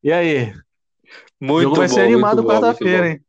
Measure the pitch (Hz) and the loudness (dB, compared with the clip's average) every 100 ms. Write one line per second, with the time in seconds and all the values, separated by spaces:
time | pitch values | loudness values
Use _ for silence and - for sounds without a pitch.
0 | 143 170 170 143 113 98 _ _ _ _ | -2 -2 -2 -2 -6 -10 _ _ _ _
1 | _ - _ _ 135 156 139 - - 127 | _ -20 _ _ -2 0 2 2 0 2
2 | - 120 - 123 113 - 233 - 185 185 | 2 2 2 0 0 0 0 0 -2 0
3 | 175 156 | -2 -6